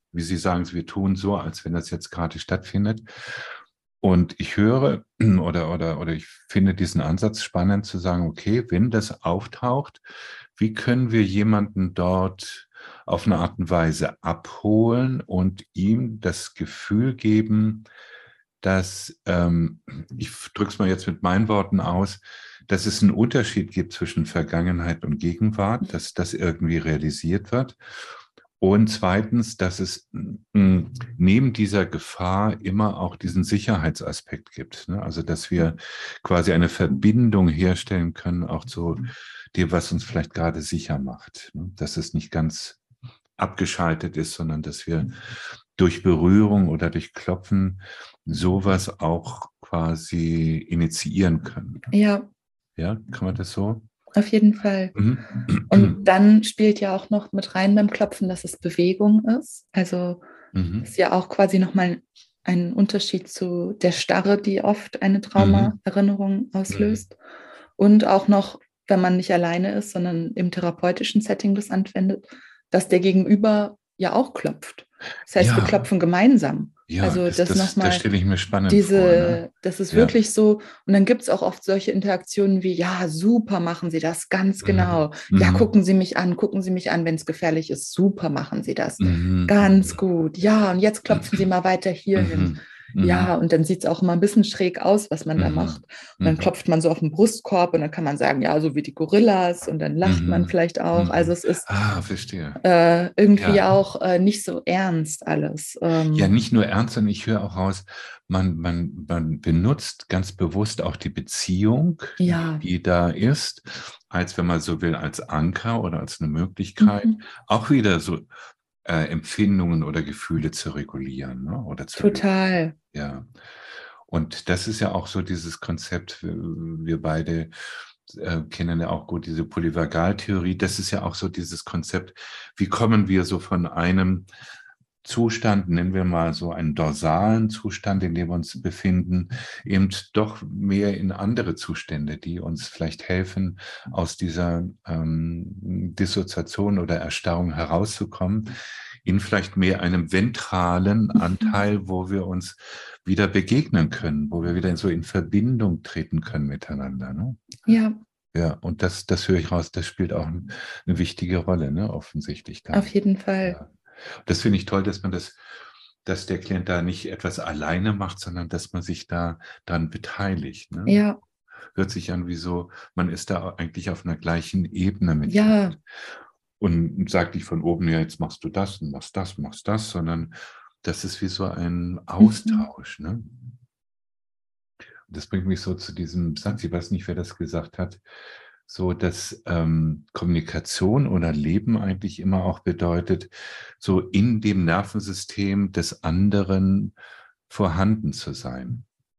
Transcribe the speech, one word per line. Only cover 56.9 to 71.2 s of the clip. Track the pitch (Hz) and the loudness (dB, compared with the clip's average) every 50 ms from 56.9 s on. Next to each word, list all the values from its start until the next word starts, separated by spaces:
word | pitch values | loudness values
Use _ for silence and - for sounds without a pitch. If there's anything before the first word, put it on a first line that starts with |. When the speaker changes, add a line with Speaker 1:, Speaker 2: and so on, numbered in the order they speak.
| 190 | -2
Speaker 2:
auch | 196 - - | -2 -2 -2
noch | 208 208 202 - - | -2 -2 -2 -2 -6
mit | 196 196 - - | -6 -6 -4 -2
rein | 185 190 202 208 | 2 4 6 6
beim | 208 208 202 | 6 6 4
Klopfen, | - - 208 196 - - 202 180 | 2 0 -2 -2 -2 -2 -4 -4
dass | 185 175 - | -4 -6 -8
es | 175 - - | -12 -10 -6
Bewegung | - 175 170 - 175 180 185 190 208 208 214 214 214 220 226 254 | -6 -2 2 2 2 2 4 4 6 6 6 6 6 4 0 0
ist. | - - - - - _ | -2 -6 -14 -20 -20 _
Also | - 190 180 180 - 180 180 180 175 180 - - - - - _ - | -2 -2 -2 0 -2 -2 -2 -4 -4 -8 -12 -20 -20 -20 -18 _ -2
Speaker 1:
Mhm. | 95 92 85 92 110 127 | -2 -2 -2 -2 -4 -6
Speaker 2:
ist | - - - | -4 0 0
ja | 185 - | 2 2
auch | - 185 185 - | 2 2 0 0
quasi | - - 196 190 190 190 | 2 2 4 4 4 4
nochmal | 185 180 - 190 180 180 170 - - _ _ - - _ _ _ - | 2 2 2 2 2 2 0 -4 -8 _ _ -20 -20 _ _ _ -4
ein | - 180 175 175 175 - | -2 0 0 0 0 2
Unterschied | - 196 196 - 196 190 - - 180 - - | 2 2 2 2 0 -2 -2 -4 -4 -6 -8
zu | - - 185 180 175 175 175 185 208 | -8 -6 -4 -4 -2 -4 -4 -4 -2
der | - - 180 | 0 2 2
Starre, | 175 - - - 180 185 190 196 202 202 | 2 0 0 0 0 2 4 4 2 2
die | 202 208 190 190 - | 2 0 0 2 2
oft | 202 208 208 - - - - | 2 0 0 -2 -10 -6 -2
eine | 196 196 196 202 | 2 2 2 2
Speaker 1:
Mhm. | |
Speaker 2:
Traumaerinnerung | 214 - - 196 196 196 202 202 220 226 - - - 190 - 202 202 202 202 196 196 196 196 196 | 0 2 4 6 6 6 6 6 4 2 0 -2 -4 -2 0 2 4 4 2 2 0 -2 -2 -2
Speaker 1:
Mhm. | 262 - - | -2 -4 -4
Speaker 2:
auslöst. | 190 190 - - - 208 208 214 104 - - - _ _ - - - - - - - - _ _ | -4 -4 -2 -2 0 0 0 0 -2 -6 -10 -20 _ _ -20 -20 -20 -20 -20 -20 -20 -20 _ _
Und | - 196 208 214 214 - | 4 6 8 8 8 8
auch | - 196 190 190 - | 6 4 4 4 4
noch, | 202 196 190 - - - _ _ _ _ _ - | 4 4 2 0 -6 -18 _ _ _ _ _ 0
wenn | 202 190 | 2 2
man | 185 180 180 180 | 4 4 2 2
nicht | 180 - 185 | 2 2 2
alleine | 175 175 170 170 180 185 196 208 | 2 2 2 0 0 -2 -2 -2
ist, | 208 208 - | -4 -6 -6
sondern | - 185 175 175 170 165 165 160 - | -4 -4 -2 -2 -2 -4 -4 -4 -4
im | - 185 175 | -2 -2 -2
therapeutischen | - 180 175 170 170 - - 180 180 - - - - 214 | -2 -2 -2 -2 -2 0 0 0 0 0 -2 0 2 2